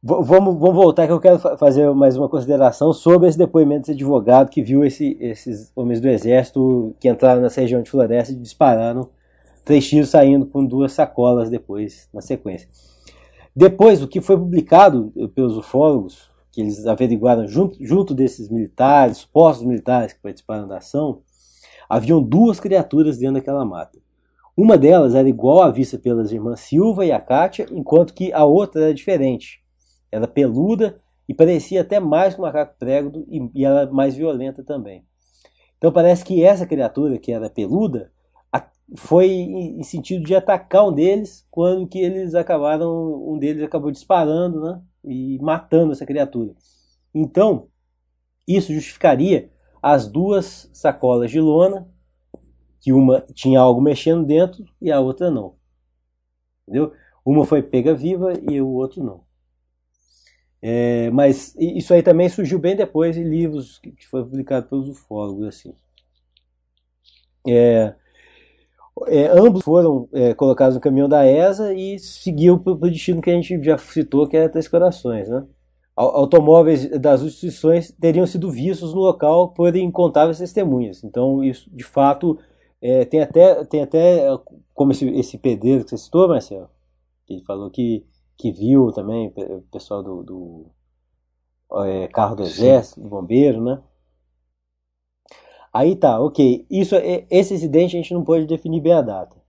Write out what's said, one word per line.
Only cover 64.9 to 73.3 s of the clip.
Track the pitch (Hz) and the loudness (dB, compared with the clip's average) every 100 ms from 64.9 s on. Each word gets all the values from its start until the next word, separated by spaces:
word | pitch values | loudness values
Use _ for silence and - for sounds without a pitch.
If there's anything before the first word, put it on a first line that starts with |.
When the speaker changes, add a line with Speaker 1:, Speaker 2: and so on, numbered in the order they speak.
| 139 _ 107 104 98 107 | -14 _ -12 -10 -10 -12
Speaker 1:
assim. | - - - _ _ _ _ _ _ _ _ _ _ _ _ _ _ _ _ - | -14 -20 -20 _ _ _ _ _ _ _ _ _ _ _ _ _ _ _ _ -2
É, | 120 120 117 107 - _ _ _ _ _ _ _ _ _ - - | 2 4 2 0 -6 _ _ _ _ _ _ _ _ _ -14 -4
é, | 156 147 | 0 4
ambos | 180 226 190 | 6 6 4
foram, | 165 165 170 143 120 | 2 2 4 0 -4
é, | 139 120 | -2 0
colocados | 110 139 123 131 127 | 2 0 2 2 2
no | |
caminhão | 147 135 143 | -2 0 2
da | 147 135 | 4 4
esa | 143 180 196 214 | 4 2 0 -6
e | 190 190 196 | -6 -8 -12
seguiu | - - - 151 170 180 | -16 -12 -8 2 4 4
pro, | 185 170 | 0 -2
pro | 170 | -4
destino | 160 - 175 | -4 -6 -4
que | |
a | 160 | -2